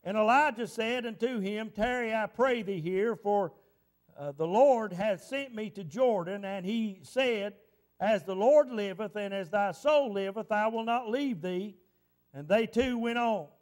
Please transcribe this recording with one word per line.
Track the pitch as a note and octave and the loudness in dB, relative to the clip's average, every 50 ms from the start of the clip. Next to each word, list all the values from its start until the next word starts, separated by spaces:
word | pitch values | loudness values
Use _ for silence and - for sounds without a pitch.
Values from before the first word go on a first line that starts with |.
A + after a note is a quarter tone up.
And | _ E3+ G3+ | _ -4 0
Elijah | G#3+ G#3+ G#3+ A#3+ C#4 D4+ D4+ A#3+ A3 A#3+ | 2 4 6 6 6 6 4 2 -2 -8
said | F3 - - A3 A3+ A#3+ B3+ A#3 | -6 -4 -4 -4 -2 -2 -4 -4
unto | A#3+ A3 E3 A3+ B3 C4 A3 | -6 -4 -2 -2 -2 -2 -2
him, | F#3+ G3 G#3 G#3+ A3 G#3+ | -2 -2 -4 -4 -6 -8
"Tarry, | - - G#3 B3 B3 B3 A#3+ A3 A3 | -4 -2 -2 0 0 -2 -2 -2 -2
I | A3 G#3+ | -2 -2
pray | G3+ _ - B3 C4+ B3 A#3 | -4 _ 0 2 2 2 0
thee | G#3 F#3 G3+ F3 | -2 -4 -4 -4
here, | D3+ E3+ F#3 F#3+ G#3 A#3 A3 | -4 -2 0 0 0 0 -2
for, | - - G#3 G#3 G3+ G3 D#3 - _ _ _ _ _ _ _ _ _ _ _ _ | -2 -2 0 0 2 0 -2 -6 _ _ _ _ _ _ _ _ _ _ _ _
uh, | - C#3+ D3 | -12 -10 -10
the | C#3+ C#3+ D#3+ | -4 -4 -2
Lord | E3 F#3 A3 C4+ C#4+ C4 A#3 A3 G#3 F3+ | 0 4 6 6 6 6 4 2 -4 -4
hath | E3+ G3+ A3 G3 E3+ | -2 0 -2 -2 -2
sent | - - C4 C#4 C#4 C4 A#3+ | -4 -8 -6 -6 -6 -6 -8
me | G#3+ G#3+ G3+ | -8 -8 -8
to | - G3 G3 | -8 -10 -12
Jordan." | D3+ C#3 A3+ C4 B3+ A3+ F#3+ E3+ E3+ G3 G3+ | -8 0 2 2 2 2 2 -2 -4 -6 -6
And | G3+ F#3+ G3 G3 F3 | -6 -6 -6 -6 -4
he | F#3 A3+ A#3 A3 G#3+ F#3+ F#3+ | -4 -2 -2 -2 -4 -6 -10
said, | C3 - - B3+ C4+ B3+ A#3 G#3 G3 G#3 - - _ _ _ _ _ _ _ _ | -18 -6 -2 0 0 0 0 -2 -4 -6 -8 -12 _ _ _ _ _ _ _ _
"As | F#3 G#3 A3 G3 C#3+ | 0 2 2 2 0
the | F#3 F#3+ | -4 -2
Lord | F#3 G3+ B3 D4 D4+ D4 B3+ | 2 4 6 8 6 6 4
liveth, | B3 G#3+ G3+ G3 F#3 F3 A3 G3+ G#3 | 0 -4 -4 -4 -4 -6 -8 -6 -6
and | G#3 G3+ G3+ G3 | -6 -6 -4 -4
as | G3 F#3+ D#3 | -6 -6 -2
thy | G3 G#3 G3+ G3 | 0 0 0 0
soul | E3 - - C#4+ D4+ D4 C#4 A#3 | -2 -2 0 4 4 4 2 2
liveth, | G3+ G3 G3 G3 G3 A3+ G3+ - | -2 -2 -2 -2 -4 -6 -6 -2
I | G#3+ G#3 G#3+ A3+ | 0 0 0 0
will | A3 A3+ A3+ | 0 -2 -2
not | A3+ A#3 A#3+ B3+ G#3+ | -2 -2 -2 -2 -2
leave | A3 C4+ C#4+ C#4 A#3 D#3+ | -2 -2 -2 -2 -4 -4
thee." | D3+ F3+ F3+ F3+ G3 G#3+ G3 _ _ _ _ _ _ _ _ _ _ _ | -4 -4 -4 -4 -6 -6 -12 _ _ _ _ _ _ _ _ _ _ _
And | - C3+ D3 D3 | -16 -16 -2 0
they | G3 A3+ A3+ | 2 2 2
two | A3 - A3+ C4 B3+ B3 | 0 0 0 0 2 0
went | A#3 A3+ A#3 A#3 A#3+ | -2 -2 -2 -2 0
on. | A#3+ A#3 A3 F#3+ D3+ C#3+ _ _ | 0 0 0 -2 -4 -10 _ _